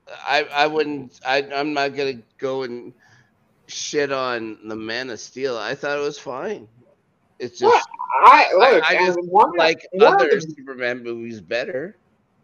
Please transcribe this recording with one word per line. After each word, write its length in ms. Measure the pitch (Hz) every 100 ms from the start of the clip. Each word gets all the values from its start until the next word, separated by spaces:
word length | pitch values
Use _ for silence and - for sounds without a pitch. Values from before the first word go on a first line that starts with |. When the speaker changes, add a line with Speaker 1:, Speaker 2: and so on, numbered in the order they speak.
| - - -
Speaker 1:
I, 180 | 147
I 220 | 147 143 151
wouldn't, 540 | 156 147 143 127 _ 127
I, 120 | 139 139
I'm 200 | 139 151
not 220 | 147 139 135
gonna 260 | 139 120 - _
go 240 | 135 135
and 300 | 127 120 95 - _ _ _ _ _ _ -
shit 460 | - - 147 143
on 460 | 135 127 120 113 107 107
the 80 | 110
Man 340 | 110 117 131
of 100 | 107
Steel. 360 | - 127 135 117
I 180 | 107
thought 240 | 139 143 147
it 40 |
was 160 | 143 147
fine. 500 | 143 127 185 180 110 _ _ _ _ _ _ _
It's 220 | 123 -
Speaker 2:
Well, 120 | 466
Speaker 1:
just, 160 | 480 - - - 131
Speaker 2:
I, 220 | 226 294 -
look, 300 | 180 262 190
Speaker 1:
I, 100 | 156
I 0 |
Speaker 2:
and 120 | 175 180
Speaker 1:
just 120 | 175
Speaker 2:
one 280 | 175 190 269
of, 60 | 170
Speaker 1:
like 300 | 160 165 -
Speaker 2:
one 280 | 185 - 392
of 0 |
Speaker 1:
other 80 | -
Speaker 2:
the 100 | -
Speaker 1:
Superman 600 | 160 147 135 127 123 127
movies 380 | 120 117 117 110
better. 580 | 82 113 143 135 175 - _ _ _ _